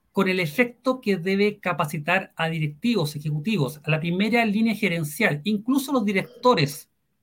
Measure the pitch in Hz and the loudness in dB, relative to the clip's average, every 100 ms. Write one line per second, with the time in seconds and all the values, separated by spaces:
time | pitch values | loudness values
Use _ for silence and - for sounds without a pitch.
0 | _ - 190 185 160 - 240 - 262 262 | _ 0 2 2 0 0 -2 -2 -4 -2
1 | 208 190 180 196 208 208 185 170 156 165 | 0 0 0 2 0 0 -4 -2 -2 -2
2 | 147 185 196 - 165 165 151 147 240 214 | 0 0 -2 -4 -4 -2 -4 -2 0 0
3 | 147 151 156 151 180 202 127 - - 156 | -2 -4 -6 -4 -2 0 -2 -4 -4 -2
4 | 170 180 214 240 226 208 226 214 190 170 | 0 0 2 2 2 2 2 2 0 0
5 | 151 - 202 147 202 208 247 277 294 269 | -4 0 0 0 -2 -2 0 -2 0 0
6 | 202 190 - - 247 240 143 - - _ | 2 0 -2 0 2 4 2 -2 -18 _
7 | _ _ | _ _